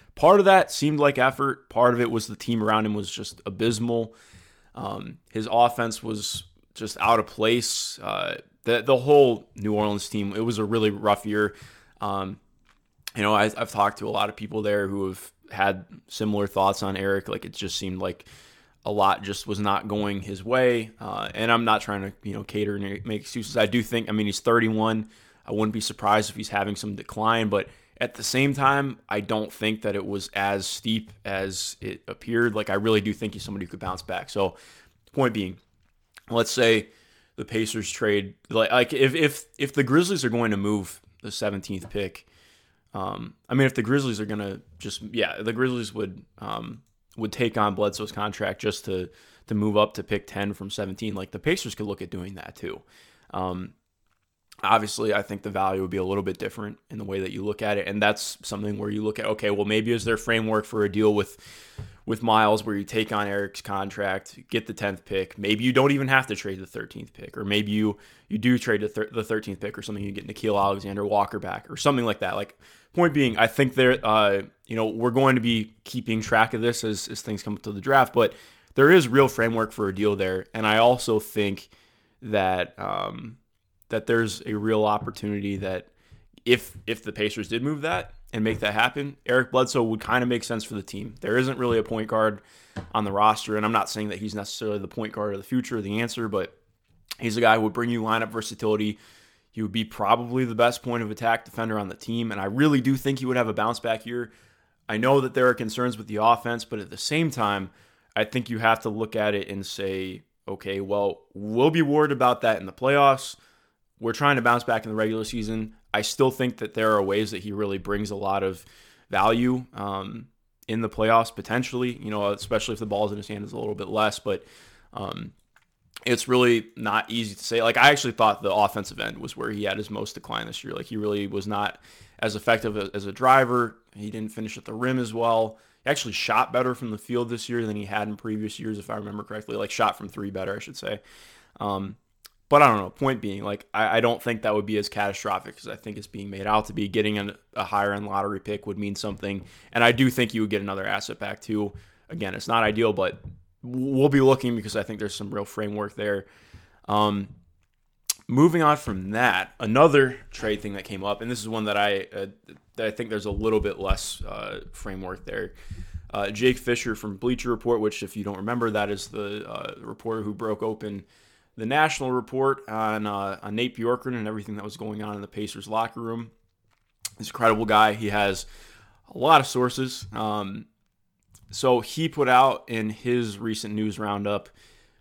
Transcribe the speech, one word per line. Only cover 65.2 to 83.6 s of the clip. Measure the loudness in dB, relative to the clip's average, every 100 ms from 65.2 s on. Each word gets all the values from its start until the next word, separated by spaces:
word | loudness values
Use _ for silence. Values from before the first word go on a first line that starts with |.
| -4 -4
maybe | 0 2 2
you |
don't | 4 4
even | 2 2
have | 2 0
to | -4
trade | -8 -10
the | -12
thirteenth | -12 -14 -14 -18
pick, | -18 -16 -10
or |
maybe | -2 0 0
you, | 2 0 -2 -10 -20 _
you | -2
do | 2 2
trade | 2 0
the | 0
thir-, | -4 -4
the | -4
thirteenth | -2 -2 -4 -8
pick | -8 -10
or |
something, | -10 -8
you | -8
get | -8 -12
Nickeil | -6 0 2
Alexander-Walker | 2 0 -4 -4 0 0 0 -4
back | -6 -8 -10
or | -2
something | 0 2 0
like | -2
that. | -4 -4
Like, | -6 _ -20 -20 _
point | 2 2
being, | 4 2 4
I | 2
think | 4 2 6
there, | 4 4
uh, | 4 4 6 4 0 _ -8
you | -2
know, | -2
we're | 0 0
going | 4 6 6
to |
be | 4 0 -2 _
keeping | -10 -8 -2 -2
track | 2 4 4
of | 2
this | 0 0 -2
as, | -4 -6
as | -10
things | -8 -8
come | -6 -8
to | -8
the | -6
draft, | 2 4 6
but | 4 2 0 -14 _ _ 6
there | 8
is | 8 8
real | 6 6
framework | 4 0 2 -2
for | -2 -2
a |
deal | 2 2 2
there, | 0 -2 -4
and | -2 2
I | 6
also | 6 4 2 0
think | 0 0 0 -2 -8 _ _ _ _ _
that, | -4 0 2 0 -2 -6
um, | -6 -4 -4 -8 -14 -18 _ _